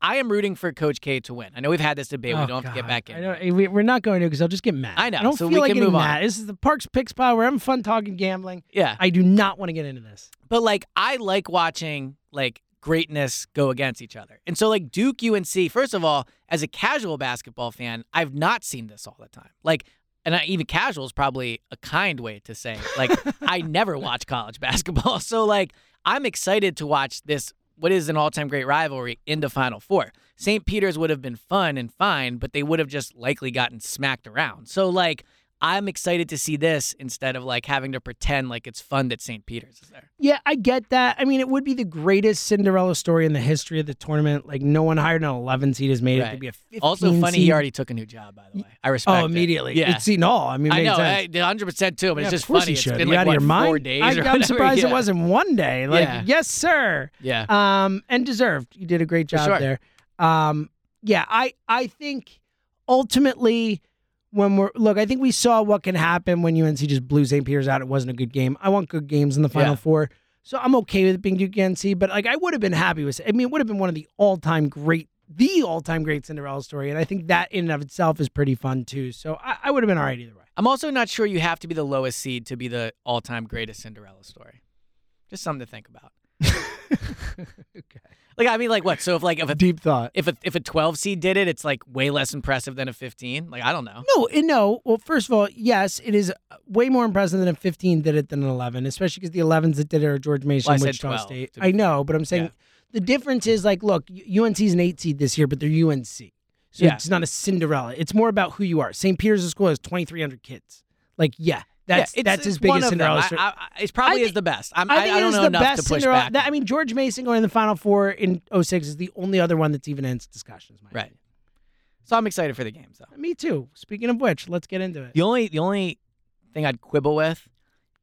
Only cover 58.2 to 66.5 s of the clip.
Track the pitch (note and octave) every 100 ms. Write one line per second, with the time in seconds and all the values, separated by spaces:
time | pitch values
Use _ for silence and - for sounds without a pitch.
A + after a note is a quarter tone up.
58.2 | B3+ A3+ B3 D3 A#2+ - F3 F3 D#3+ E3+
59.2 | D#3 D#3+ D3+ F#3 C3+ C3+ _ _ _ -
60.2 | E3 D#3+ D#3 D3+ D3+ _ _ _ G#3+ F#3
61.2 | - A3+ C4 - - A#3+ B3 - D4 C#4
62.2 | - _ _ _ _ _ - B3+ B3 B3+
63.2 | C#4 A#3+ A#3+ A#3 A3+ G3 _ _ _ _
64.2 | _ G3+ G3+ G3 G3 - G#3+ G3+ G#3+ C4
65.2 | C4 - B3 A3+ G#3 G#3 F#3+ F3+ E3 F3
66.2 | F3+ F3 E3